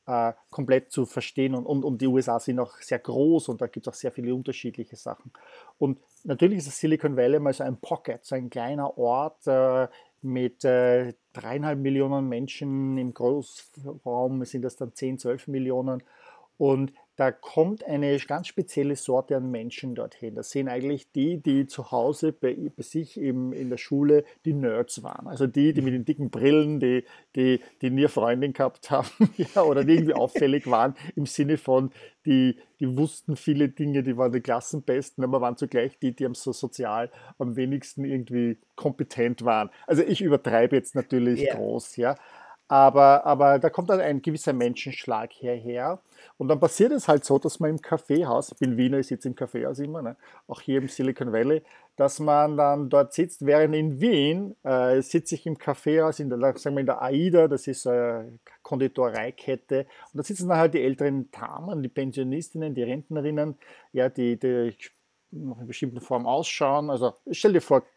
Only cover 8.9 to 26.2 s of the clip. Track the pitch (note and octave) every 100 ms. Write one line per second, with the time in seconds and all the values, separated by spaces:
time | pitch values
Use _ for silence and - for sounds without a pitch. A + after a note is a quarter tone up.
8.9 | - A#2+ B2 D3+ - - C3+ C3 B2+ B2
9.9 | - _ _ C3+ B2+ B2 B2 C3+ B2+ B2
10.9 | B2 B2 A2+ _ - A2 C3+ D3 C#3+ C3+
11.9 | C3+ C3+ C#3 C3+ A#2+ C3+ - C#3+ C3+ C3+
12.9 | C3 B2+ A#2+ B2 C#3+ B2+ - - - C#3
13.9 | C#3 - A#2+ B2+ C3 B2 C3 B2+ - A#2+
14.9 | - C3 C3+ B2+ C3+ - C3+ B2+ B2+ C3
15.9 | B2+ - _ - - _ _ C#3+ C3+ C3+
16.9 | - _ - D3+ - - - E3 G#3+ -
17.9 | D3 C#3+ C#3+ - C#3+ F3+ - F3+ - C#3+
18.9 | C#3+ - C3 C3 C#3 B2+ B2 A#2 - C3
19.9 | A#2 A2+ - A2+ G#2+ A2+ C#3 C3+ B2 C3+
20.9 | C#3+ - - C#3+ E3+ D3 C3+ C3+ - -
21.9 | B2 A#2+ D3 D#3+ D#3 C3 B2 D3 - -
22.9 | D#3+ D#3+ - C#3 B2+ B2+ C3 C3 B2 -
23.9 | C#3+ C#3+ D3 C#3+ - E3 D3 B2+ A2 A#2+
24.9 | - G#2+ - - B2+ C3+ C3 D3 D3 C3+
25.9 | B2+ A#2 D3+